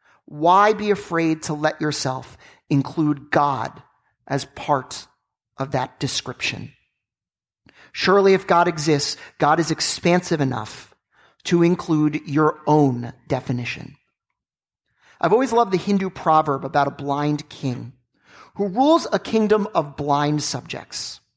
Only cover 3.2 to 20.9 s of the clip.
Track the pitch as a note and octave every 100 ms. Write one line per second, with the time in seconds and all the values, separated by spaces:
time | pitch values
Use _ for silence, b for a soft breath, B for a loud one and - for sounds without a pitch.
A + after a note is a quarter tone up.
3.2 | - E3 C#3+ C3 A#2+ - - _ _ _
4.2 | - C3+ - - - C#3+ B2+ - - _
5.2 | _ _ _ _ C#3 C#3 B2+ - C3+ -
6.2 | - B2 - - A#2+ - _ _ _ _
7.2 | _ _ _ _ _ b b - - G3
8.2 | G3 F#3+ F#3+ E3+ F3 D#3+ D3+ C#3+ C#3 -
9.2 | B - D3 D#3+ D#3+ D#3+ - - - F3
10.2 | F3 D#3+ C3+ B2 A2 - - _ _ b
11.2 | b b - F3 E3+ F3 - D#3 D3+ D3
12.2 | - C#3+ D#3 - - D3+ C#3+ A#2+ A#2+ -
13.2 | _ C3 - B2 A#2+ - - - _ _
14.2 | _ _ _ _ _ _ _ b b b
15.2 | E3 G#3 C4 A#3 A3+ F#3 G3 G3+ F#3+ -
16.2 | - D#3 D3+ C3+ C#3+ D3 C#3 - C#3+ C#3+
17.2 | D3 D3 - - C#3 B2 A#2 - _ b
18.2 | b b b - G3 F#3 C#4 E4 A3+ -
19.2 | - A3 G#3+ G#3+ G3+ F#3 D3 C#3+ D3 C#3+
20.2 | D3 D3+ C3+ C3 - - -